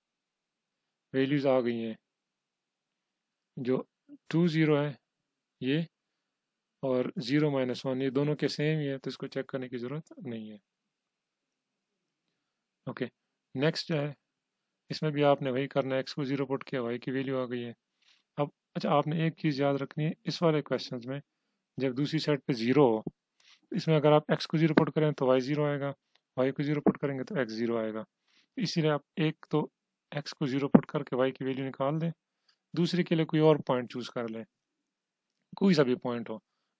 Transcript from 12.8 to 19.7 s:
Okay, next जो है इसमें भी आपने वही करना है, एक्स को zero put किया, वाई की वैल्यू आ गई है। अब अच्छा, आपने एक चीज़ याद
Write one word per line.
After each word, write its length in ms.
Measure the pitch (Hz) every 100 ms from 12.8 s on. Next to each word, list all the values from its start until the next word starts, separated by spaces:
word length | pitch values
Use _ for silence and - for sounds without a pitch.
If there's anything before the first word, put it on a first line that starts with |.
| -
Okay, 220 | 123 123 - _ _ _
next 340 | 131 151 160 -
जो 80 | 156
है 180 | 147 143 _ _ _ _ _ _ -
इसमें 200 | 147 156
भी 100 | 147
आपने 280 | 143 139 139
वही 160 | 127 139
करना 260 | 139 131
है, 60 | 135
एक्स 120 | 131
को 120 | -
zero 220 | 131 135 135
put 160 | 135
किया, 200 | - 135
वाई 160 | 117 120
की 120 | 139
वैल्यू 280 | 131 135 131
आ 60 | 127
गई 140 | 123
है। 140 | 120 117 _ _ _ _ _ -
अब 140 | 147 - _ 175
अच्छा, 140 | 214
आपने 360 | 147 151 165 160
एक 80 |
चीज़ 260 | 160 160 135
याद 140 | 143